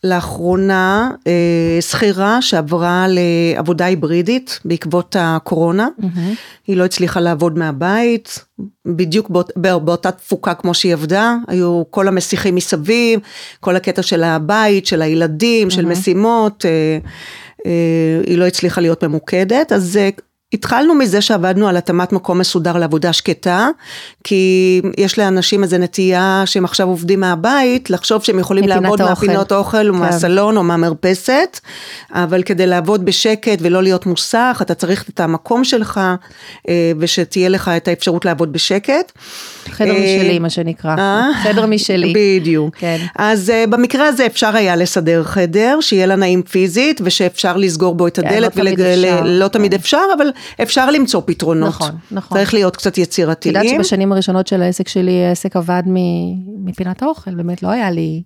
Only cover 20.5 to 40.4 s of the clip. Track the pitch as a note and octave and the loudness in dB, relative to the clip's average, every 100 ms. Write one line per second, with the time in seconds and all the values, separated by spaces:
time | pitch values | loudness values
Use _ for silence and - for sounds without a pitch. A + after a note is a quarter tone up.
20.5 | G#3+ - A#3+ D4+ D#4 A#3+ G3 G3+ G#3+ F#3 | -8 -2 0 4 4 2 2 0 0 2
21.5 | F#3+ G#3 F3+ E3+ F3 F3+ G3 F#3 F3+ F3+ | 2 2 0 0 -2 0 -2 0 -2 0
22.5 | F3+ E3 E3+ E3 D#3 E3+ E3 - - F#3 | 0 0 0 0 0 0 -2 -2 -2 -2
23.5 | F3+ A#3+ E4 - - - - - G3 F#3 | 0 0 -2 -10 -18 -18 -18 -2 2 4
24.5 | F#3 F#3 F#3 F#3 - G3 - G3+ F#3 F3+ | 4 4 2 0 0 0 0 0 0 0
25.5 | G3+ F#3+ F3+ F3+ - F#3 F3+ F#3+ F#3+ F#3+ | 0 0 0 0 0 0 2 2 0 0
26.5 | G3 F3 - F#3+ F3+ E3+ G3 F#3 E3+ G3 | 0 -2 0 0 -2 0 0 2 0 0
27.5 | C#4+ B3+ B3 B3 F#3 - G#3+ G#3+ G3 F3+ | 2 2 0 -2 -4 0 0 0 -2 0
28.5 | F#3+ G3 F#3 F#3 G#3 F#3 F3+ G3+ F#3+ G3 | 0 2 2 2 2 2 2 2 0 2
29.5 | G3 G3 A3 G#3 F3+ F3 E3+ E3+ F#3 G#3 | 0 0 2 2 2 0 0 2 2 2
30.5 | G#3+ F3 E3+ E3+ D#3 F#3 F#3 - C4 F4+ | 2 2 2 0 0 0 0 0 0 0
31.5 | - - - - - - F3+ F3+ F#3 F3+ | -4 -20 -18 -18 -18 -8 -4 0 0 0
32.5 | F3+ F#3 F3+ E3 G#3+ F#3 - A3+ A3 A3+ | 0 2 2 2 0 0 0 0 0 0
33.5 | G3+ E3+ F#3 F#3+ F#3 F#3 E3+ - A3+ B3 | 0 2 2 2 2 0 -2 0 0 2
34.5 | B3 F#3+ E3 E3+ G3 - - E3 D#3+ - | 0 -2 -2 -2 -2 -4 -4 -2 -2 0
35.5 | A#3+ B3+ B3 G#3+ - F#3 F3+ - - - | 0 2 0 -2 -2 -2 -2 -6 -20 -20
36.5 | - - F3 E3 D#3 E3 - E3+ - F3+ | -14 -2 0 0 0 -2 -2 -2 0 0
37.5 | F#3+ F#3 E3+ F#3 E3+ - E3+ F#3+ D#3 E3 | 0 0 -2 0 -2 0 0 -2 -2 -2
38.5 | D3+ - F#3+ G3+ D4 F#4 _ - - - | -2 -2 -2 0 0 -2 _ -20 -18 -18
39.5 | - - - G#3+ F#3+ G3 F#3+ F3+ F3 | -18 -18 -2 0 2 2 2 2 2